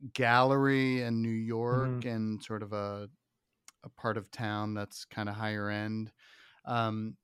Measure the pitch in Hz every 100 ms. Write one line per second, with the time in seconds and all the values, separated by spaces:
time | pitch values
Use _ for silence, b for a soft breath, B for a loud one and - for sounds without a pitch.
0 | - - 117 123 131 139 135 135 131 127
1 | 120 113 113 113 113 113 120 127 131 123
2 | 120 113 110 107 - 107 104 104 101 101
3 | 104 _ _ _ _ _ - - 123 -
4 | 117 107 98 - 107 104 107 104 101 -
5 | - 110 104 104 110 107 104 104 107 110
6 | 110 _ b b b b - 120 110 107
7 | 110 -